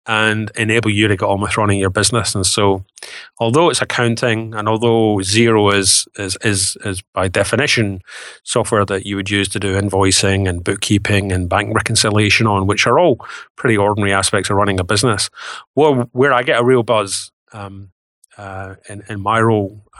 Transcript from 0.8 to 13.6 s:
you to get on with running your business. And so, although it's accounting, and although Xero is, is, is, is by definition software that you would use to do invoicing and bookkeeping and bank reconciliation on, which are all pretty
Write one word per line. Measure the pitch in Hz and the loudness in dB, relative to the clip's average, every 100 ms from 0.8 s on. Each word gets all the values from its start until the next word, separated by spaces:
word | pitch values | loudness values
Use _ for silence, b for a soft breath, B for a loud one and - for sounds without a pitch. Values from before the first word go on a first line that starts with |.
| 110 | 2
you | 104 107 | 2 2
to | 98 | 2
get | 101 | 0
on | 98 | -2
with | 101 101 | -2 0
running | 107 98 | 0 2
your | 98 | 0
business. | 95 101 113 101 | 0 0 0 -2
And | 104 92 | -2 -2
so, | - 101 95 95 - B B B B | 2 2 2 -4 -20 B B B B
although | 117 135 170 | 0 2 2
it's | 123 | 2
accounting, | 131 - 120 117 123 110 113 | -2 0 0 0 -2 -2 -4
and | 110 107 | -6 -2
although | 110 117 113 110 104 | 0 2 2 2 0
Xero | 95 107 117 110 101 | 0 2 4 4 4
is, | 101 95 - - - | 2 2 0 -2 -8
is, | 98 95 | -8 -4
is, | 113 98 95 - 107 | -2 -2 -2 -6 -8
is | 92 - | -8 -8
by | - 92 | -4 -2
definition | 101 98 113 143 - 104 95 - B B B | 0 0 0 0 0 -2 -4 -12 B B B
software | - 120 107 110 101 | -4 -2 0 0 0
that | 98 | -2
you | 92 98 | -4 -6
would | 98 | -2
use | 101 98 | -2 -2
to | 101 | -2
do | 98 98 | -2 0
invoicing | 101 95 98 - 98 98 95 | 0 2 2 2 2 0 0
and | 87 | -2
bookkeeping | 92 101 - 101 - 104 98 | -4 -4 0 0 2 0 0
and | 92 87 | -2 0
bank | 95 101 | -2 0
reconciliation | 110 - 110 110 104 104 - 110 | 0 0 0 2 2 2 2 2
on, | 101 98 | 2 0
which | 101 - | 0 2
are | 131 | 4
all | 175 117 B B B | 4 2 B B B
pretty | - | -4